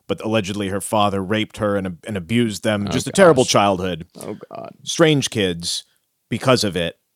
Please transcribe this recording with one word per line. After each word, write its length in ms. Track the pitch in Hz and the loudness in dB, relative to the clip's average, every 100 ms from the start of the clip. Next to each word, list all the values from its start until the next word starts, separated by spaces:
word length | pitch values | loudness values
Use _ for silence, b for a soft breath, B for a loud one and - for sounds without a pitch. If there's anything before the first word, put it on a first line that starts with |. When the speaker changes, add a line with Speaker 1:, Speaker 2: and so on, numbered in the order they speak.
| - | -8
Speaker 1:
but 160 | 98 | -6
allegedly 460 | 110 110 92 104 98 | -2 -2 -2 -4 -4
her 100 | 98 | -6
father 420 | - 110 101 98 | -2 0 0 0
raped 360 | 92 110 107 - | -2 -2 -4 -4
her 180 | 107 101 | -2 -2
and, 220 | 92 85 - | -4 -8 -10
and 80 | 101 | -8
abused 480 | 82 117 117 101 | -2 0 0 -2
them. 240 | 110 104 101 | -2 -2 0
Speaker 2:
Oh, 40 | |
Speaker 1:
Just 160 | 85 - | -2 0
a 40 | |
terrible 320 | - 180 131 | 6 6 6
Speaker 2:
gosh. 80 | 123 | 4
Speaker 1:
childhood. 560 | 117 101 92 92 82 87 - | 4 2 2 -2 -6 -10 -16
Speaker 2:
Oh, 220 | - 107 - | -14 -14 -14
God. 220 | - - - | -16 -16 -14
Speaker 1:
Strange 460 | - - 160 143 - | -6 2 4 4 0
kids 540 | 113 95 85 85 - - _ _ _ _ | -2 -2 -2 -6 -8 -10 _ _ _ _
because 340 | 113 135 123 | -2 2 2
of 140 | 107 87 | 2 -2
it. 200 | 85 - _ | -4 -6 _